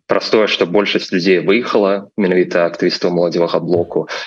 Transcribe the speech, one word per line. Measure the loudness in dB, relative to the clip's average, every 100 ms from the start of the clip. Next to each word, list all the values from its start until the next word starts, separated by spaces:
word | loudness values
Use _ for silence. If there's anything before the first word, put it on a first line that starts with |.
| -4
праз | -2 2
тое, | 2 2
што | 0 0
большасць | 0 0 -2 -2
людзей | -2 2 2
выехала, | 2 0 2 0 2 0 -4 -2
менавіта | 0 2 2 0 0
актывістаў | 0 -2 0 -2
моладзевага | 0 0 0 0 -2
блоку, | 0 -2 0 -4 -4 -10